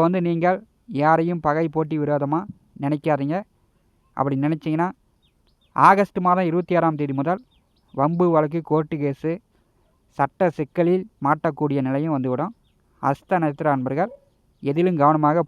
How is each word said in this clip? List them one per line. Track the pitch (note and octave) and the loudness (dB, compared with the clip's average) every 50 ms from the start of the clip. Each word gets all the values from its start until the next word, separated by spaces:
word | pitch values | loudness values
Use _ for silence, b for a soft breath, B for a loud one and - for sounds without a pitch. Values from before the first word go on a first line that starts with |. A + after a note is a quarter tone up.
| E3 | 2
வந்து | E3+ F#3 F#3+ F3 E3+ | 2 2 0 -2 -2
நீங்கள் | E3+ E3 D#3+ F3+ F#3 G3 - _ _ _ _ - A3 C#3 C#3+ | -2 0 0 0 0 0 -4 _ _ _ _ -8 -4 0 2
யாரையும் | D#3 D#3+ D#3+ E3 E3+ F3+ E3+ D#3 | 4 4 4 2 0 -2 -2 -2
பகை, | D#3 D3 D#3 E3 E3 D3 | 0 0 0 0 -2 -2
போட்டி, | D#3 D#3+ D3+ D#3 D#3 D3 | -2 -4 -2 -2 -2 -2
விரோதமா | D3 D3 C#3+ C#3+ C#3 D3+ E3 F#3+ G#3 - _ _ _ - - C#3 | 0 0 0 0 -2 -2 -2 -4 -6 -14 _ _ _ -14 -8 -4
நினைக்காதீங்க. | C#3 D3+ D3 - E3 D3+ C#3+ C#3 C#3 D#3 F#3+ G#3 _ _ _ _ _ _ _ _ _ _ _ _ _ - | -4 -4 -2 -2 -2 -2 0 0 -2 -4 -4 -6 _ _ _ _ _ _ _ _ _ _ _ _ _ -6
அப்படி | - C3 C#3 C#3 C3 C#3 | -4 -2 -2 -2 -2 -2
நினைச்சீங்கன்னா, | D3+ D#3+ D3+ - E3 D#3 D#3 E3+ F#3 - _ _ _ _ _ _ _ _ _ _ _ _ _ _ _ - | -2 -2 -4 -4 -4 -2 -2 -2 -4 -6 _ _ _ _ _ _ _ _ _ _ _ _ _ _ _ 0
ஆகஸ்ட் | - C#3 E3 G3 G3 G3+ F#3 - - F3+ | 6 6 6 8 6 4 -2 -2 -2 0
மாதம் | F3+ F3+ F#3 F#3 E3+ | 2 2 2 2 0
இருபத்தி | D#3+ F3+ F3 - F3 E3+ | 0 -2 -2 0 0 0
ஆறாம் | E3 E3 D#3 C#3+ | 2 0 0 -2
தேதி | D3 C#3+ C3+ C3+ | -4 -4 -4 -2
முதல் | C#3 D#3 F3+ G#3 B3+ _ _ _ _ _ _ _ _ _ - | -2 -2 -2 -4 -6 _ _ _ _ _ _ _ _ _ -4
வம்பு | - C3+ D3+ E3+ E3+ F3+ F3 E3 | -2 0 0 2 2 2 4 4
வழக்கு, | D#3 D3+ D3+ D3 E3+ D#3 - | 4 2 2 -2 -6 -4 -2
கோர்ட்டு | D3+ D#3 D#3+ D3+ - D3+ C#3+ | -2 -2 -2 -2 -6 -4 -4
கேஸு, | C#3+ C#3 - - D#3 E3 G3 _ _ _ _ _ _ _ _ _ _ _ _ _ _ _ - | -4 -4 -4 -6 -6 -6 -6 _ _ _ _ _ _ _ _ _ _ _ _ _ _ _ -4
சட்ட | C#3+ - _ - F#3+ F3+ D#3 | -4 -4 _ 0 -2 0 0
சிக்கலில் | - D#3 C3 - - F3 E3+ F3+ F#3 F#3 - _ - - | -2 -6 -6 -2 -2 0 2 0 0 -2 -6 _ -4 -2
மாட்டக்கூடிய | C#3 D3+ D3+ - E3 D3+ - D3+ D3 C#3+ C#3 C3 | -2 0 0 0 -4 -4 -2 -2 -2 0 0 -2
நிலையும் | C3 C3+ C#3 D3+ E3 D#3 | -2 -2 -2 -2 -2 -2
வந்துவிடும். | C3+ B2+ C3 B2+ B2 D3+ G3 A#3 _ _ _ _ _ _ _ _ _ - | -2 -2 -4 -4 -4 -6 -8 -10 _ _ _ _ _ _ _ _ _ -4
அஸ்த | C3 C#3 - _ - F#3+ F3+ E3 | -4 -4 -4 _ -2 -2 0 0
நட்சத்திர | D3+ C#3+ - E3 D3+ C#3+ | -2 -4 -2 -2 0 0
அன்பர்கள் | C3+ B2+ B2+ C3+ C#3+ F3+ A3+ C5+ - _ _ _ _ _ _ _ _ - | 0 -2 -4 -2 -4 -4 -4 -6 -14 _ _ _ _ _ _ _ _ -6
எதிலும் | C#3 C#3 D#3+ F3 F3+ F3+ D#3 C#3+ | -4 -2 0 0 0 2 4 4
கவனமாக, | C#3+ D#3 D#3 D3+ D3 D3+ E3+ E3 | 4 4 4 2 2 2 2 0